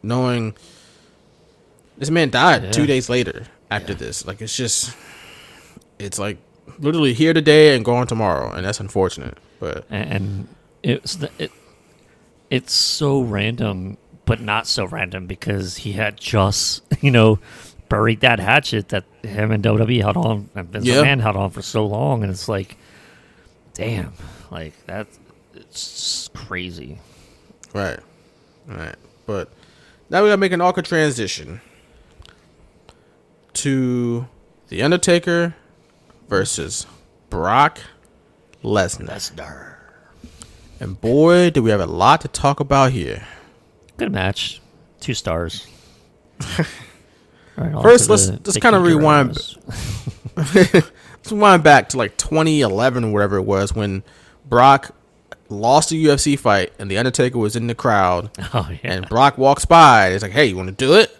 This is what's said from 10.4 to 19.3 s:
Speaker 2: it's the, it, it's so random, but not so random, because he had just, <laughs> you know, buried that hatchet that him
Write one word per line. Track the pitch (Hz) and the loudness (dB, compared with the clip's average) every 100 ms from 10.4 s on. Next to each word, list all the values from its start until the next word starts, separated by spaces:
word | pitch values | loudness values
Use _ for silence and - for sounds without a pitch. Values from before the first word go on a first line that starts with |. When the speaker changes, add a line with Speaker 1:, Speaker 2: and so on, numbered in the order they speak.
| - _ _ _ | -12 _ _ _
Speaker 2:
it's | - - - | -4 -4 -6
the, | 180 - - | -10 -10 -10
it, | - _ _ _ _ _ _ _ _ _ _ | -14 _ _ _ _ _ _ _ _ _ _
it's | 127 - | -6 -2
so | - - - 147 139 | -2 -2 -2 0 0
random, | 120 104 107 120 113 95 92 - _ - - | -2 -2 -4 -4 -6 -6 -10 -14 _ -8 -4
but | 101 | -4
not | 110 107 - | -2 -4 -4
so | - | -6
random, | 95 85 92 95 90 | -6 -8 -8 -10 -12
because | 92 - 101 92 - | -10 -6 -6 -6 -10
he | - | -10
had | 101 107 - | -6 -6 -6
just, | - 110 98 104 - - _ | -2 2 2 0 -4 -6 _
<laughs> | - | -2
you | 143 | 2
know, | 120 110 104 - - - - _ | 6 6 4 -4 -20 -20 -20 _
buried | 107 113 107 | -2 0 0
that | 127 113 | 0 0
hatchet | 95 139 - 104 98 | 0 0 0 -6 -4
that | 101 - _ | -8 -8 _
him | 110 | -12